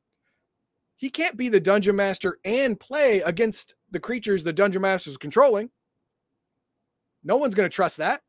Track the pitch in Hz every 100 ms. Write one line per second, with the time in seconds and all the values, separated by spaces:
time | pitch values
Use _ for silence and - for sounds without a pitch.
0 | _ _ _ _ _ _ _ _ _ _
1 | 262 - 339 214 247 202 165 208 196 202
2 | 196 185 190 - 190 240 269 208 - 285
3 | 277 202 165 175 226 208 - - _ 175
4 | - 240 214 196 160 160 202 190 190 190
5 | 156 135 147 214 277 208 233 _ _ _
6 | _ _ _ _ _ _ _ _ _ _
7 | _ _ 147 233 285 196 185 - 175 -
8 | 160 277